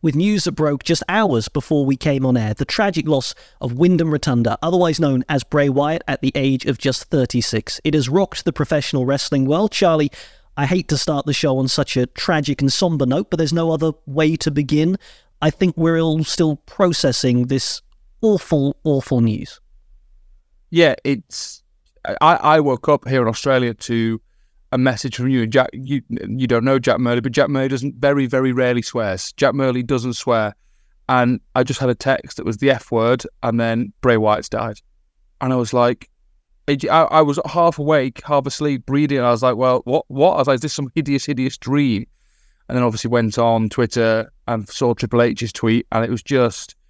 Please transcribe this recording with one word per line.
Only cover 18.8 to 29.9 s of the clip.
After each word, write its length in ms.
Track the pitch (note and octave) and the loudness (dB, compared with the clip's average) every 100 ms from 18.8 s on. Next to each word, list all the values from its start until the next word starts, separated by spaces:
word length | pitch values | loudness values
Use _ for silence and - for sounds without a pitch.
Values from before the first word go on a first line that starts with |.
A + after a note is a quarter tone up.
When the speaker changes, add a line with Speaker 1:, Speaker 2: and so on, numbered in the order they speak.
Speaker 1:
awful 380 | D#3+ C#3 - B2+ | 0 -2 0 2
news. 380 | A#2 G#2+ - - _ - _ - _ - - - _ _ _ | 2 0 -8 -18 _ -20 _ -20 _ -20 -20 -20 _ _ _
Speaker 2:
Yeah, 240 | E3 D#3+ - | 4 4 4
it's, 580 | - C3+ - - - - _ _ _ _ - - | -2 -4 -6 -14 -14 -16 _ _ _ _ -10 2
I, 160 | D#3 F3 | 4 4
I 220 | - D#3 | 4 4
woke 300 | C#3+ B2 - | 4 0 2
up 180 | D3 - | 0 2
here 140 | C3+ | 0
in 60 | A#2 | 0
Australia 480 | A2 C#3+ C3 B2 A2 | -2 0 2 0 -4
to 440 | - A#2 A2+ A2+ _ _ _ _ _ | -4 -2 0 -2 _ _ _ _ _
a 80 | B2+ | 0
message 380 | C3 A#2+ C3+ A#2 | 0 0 -6 -4
from 100 | B2 | -2
you. 160 | C3 | 0
And 80 | A2+ | 2
Jack, 180 | B2+ B2+ | 2 0
you, 280 | - C3 C#3 - | -4 -6 -6 -6
you 380 | - G2 A#2+ B2+ | -10 -6 -4 0
don't 180 | A#2 B2 | 2 2
know 140 | C3+ | 2
Jack 180 | B2+ A2+ | 2 0
Murley, 240 | B2 A#2+ | 2 0
but 120 | B2 | 0
Jack 160 | B2 C#3 | 0 0
Murley 180 | C#3 C3+ | 0 -2
doesn't, 260 | C3 C3+ B2 | -2 -6 -2
very, 280 | C#3 C#3+ C3 | 0 2 0
very 260 | C3 C3 | 0 0
rarely 300 | B2 B2+ B2 | 2 2 0
swears. 520 | A2+ B2 G#2+ F#2 - | -2 -4 -4 -4 -8
Jack 200 | - C#3 | 0 0
Murley 300 | C#3 C3+ B2 | 2 0 -2
doesn't 300 | A#2+ | -2